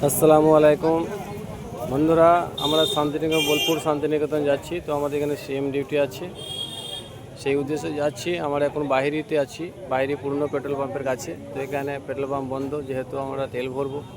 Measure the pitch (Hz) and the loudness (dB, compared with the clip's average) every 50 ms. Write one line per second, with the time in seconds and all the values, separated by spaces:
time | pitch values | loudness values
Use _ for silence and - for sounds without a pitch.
0 | - 147 143 - 160 156 156 156 156 156 156 156 151 151 151 143 - 160 160 165 | 2 2 2 6 6 8 8 8 8 8 8 8 8 8 6 6 4 2 2 2
1 | 170 170 202 202 - - - - - - - - - - - - - - 127 139 | 0 -2 -6 -8 -8 -8 -10 -10 -10 -10 -10 -10 -10 -10 -8 -8 -6 -2 0 2
2 | 151 160 165 165 165 170 170 175 170 151 - - 151 143 151 156 160 151 - 151 | 4 4 6 8 8 8 8 6 4 0 -4 -4 -2 0 2 2 2 2 2 0
3 | 147 147 143 156 156 160 156 160 151 147 151 147 - 160 165 151 143 160 151 147 | 0 0 0 0 0 2 2 2 4 4 2 2 2 2 0 0 2 0 0 0
4 | 139 151 151 151 147 143 151 151 147 143 139 139 - - 165 175 165 - 151 143 | 0 0 0 0 0 0 0 0 2 2 2 0 0 -6 -8 -8 -4 -4 -2 -2
5 | 143 147 139 147 147 147 147 131 127 - 135 135 139 139 131 143 139 - 147 147 | -2 -2 -2 0 0 -2 -2 -4 -4 -6 -4 -2 -2 -2 -2 -2 -4 0 0 0
6 | 143 135 - - 175 180 - - - - - - - - - - - - - - | 0 0 -2 -8 -10 -10 -10 -12 -12 -10 -8 -8 -8 -8 -8 -10 -10 -10 -10 -10
7 | - - - - - - - - - 139 139 143 143 135 156 151 139 165 151 147 | -12 -12 -14 -16 -16 -16 -14 -6 -2 0 0 0 0 -2 -4 -4 -4 -4 -4 0
8 | 147 151 143 - - 170 180 170 160 147 143 143 147 143 143 151 147 139 135 131 | -2 -2 -2 -2 -4 -4 -4 -2 -2 -2 0 2 0 0 0 -2 -2 2 2 2
9 | 135 147 147 156 151 - - 151 139 135 - - 160 180 - - - 131 131 131 | 2 2 0 -2 -4 0 0 0 0 0 -4 -10 -10 -10 -10 -12 -6 -2 0 0
10 | 135 135 147 139 143 139 139 143 147 143 143 143 131 139 143 135 139 131 - 143 | 2 0 -2 -2 -2 -4 -2 0 -2 0 -2 -2 -2 -2 -4 -2 -4 -4 -4 -4
11 | 139 135 131 120 - - 165 - 143 - - 135 135 131 139 143 139 143 143 139 | -2 -2 -2 -4 -4 -10 -10 -10 -10 -10 -8 -6 -6 -4 -4 -4 -4 -4 -6 -6
12 | 139 - 135 131 139 131 139 139 135 131 131 135 139 139 139 151 143 131 135 127 | -6 -8 -6 -4 -4 -2 -2 -4 -4 -4 -4 -4 -4 -4 -4 -6 -6 -4 -4 -6
13 | 131 123 - 139 135 135 135 135 135 131 104 123 127 131 127 131 139 135 131 143 | -4 -6 -6 -6 -6 -6 -4 -4 -4 -4 -4 -4 -4 -4 -2 -4 -4 -4 -4 -8
14 | 143 - - | -10 -10 -16